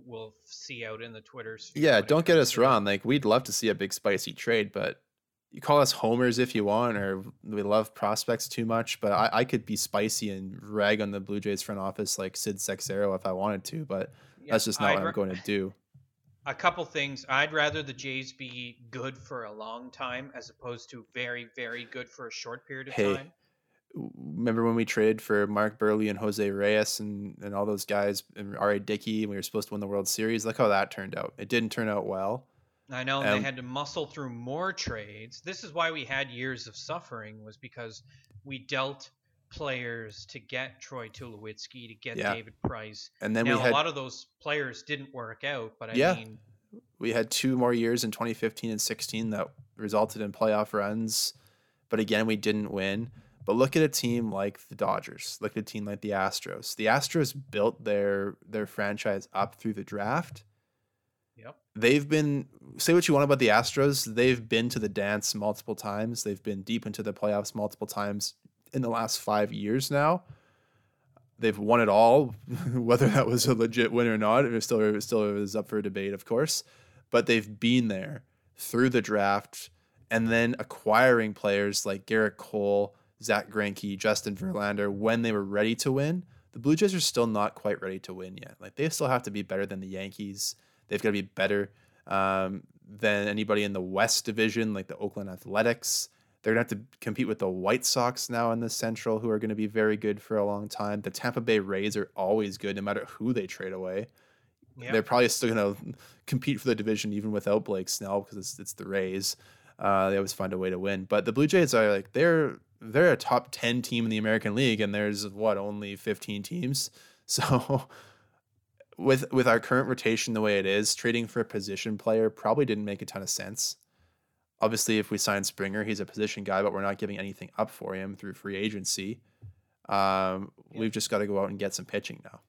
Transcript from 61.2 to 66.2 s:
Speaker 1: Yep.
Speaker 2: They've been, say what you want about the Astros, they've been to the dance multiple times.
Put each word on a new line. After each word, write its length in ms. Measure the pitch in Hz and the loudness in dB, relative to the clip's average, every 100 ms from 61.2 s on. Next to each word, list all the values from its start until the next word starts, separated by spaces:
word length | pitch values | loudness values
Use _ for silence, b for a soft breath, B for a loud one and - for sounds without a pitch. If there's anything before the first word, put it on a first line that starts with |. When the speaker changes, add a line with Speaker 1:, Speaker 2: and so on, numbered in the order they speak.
| _ _ | _ _
Speaker 1:
Yep. 220 | 113 - _ 107 | -20 -20 _ 2
Speaker 2:
They've 320 | 117 143 143 | 6 6 4
been, 400 | 151 147 143 - - 67 - | 2 4 0 -2 -14 -16 -4
say 160 | - | 4
what 140 | 170 170 | 6 6
you 60 | 139 | 6
want 80 | |
about 160 | 143 135 | 6 6
the 80 | 117 | 8
Astros, 580 | 107 120 - 143 139 113 110 | 6 6 4 4 2 -2 4
they've 320 | 127 123 110 | 4 4 2
been 220 | 113 120 | 0 2
to 100 | 123 | 0
the 80 | 107 | -2
dance 440 | 101 101 104 - | -2 0 0 -2
multiple 420 | 107 104 104 - 104 | -2 -2 -4 -6 -8
times. 480 | 104 101 113 117 | -4 -4 -4 -4